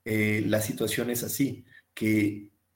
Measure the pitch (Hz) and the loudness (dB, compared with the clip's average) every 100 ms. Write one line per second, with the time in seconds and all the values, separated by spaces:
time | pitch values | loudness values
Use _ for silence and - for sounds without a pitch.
0 | 113 110 107 107 104 107 107 - 110 - | -2 2 2 2 2 0 0 -2 -2 -2
1 | 120 120 110 - 135 107 - - _ - | -2 -4 -4 0 -2 -2 -12 -20 _ -2
2 | 110 110 104 104 - _ _ | 2 4 2 0 -10 _ _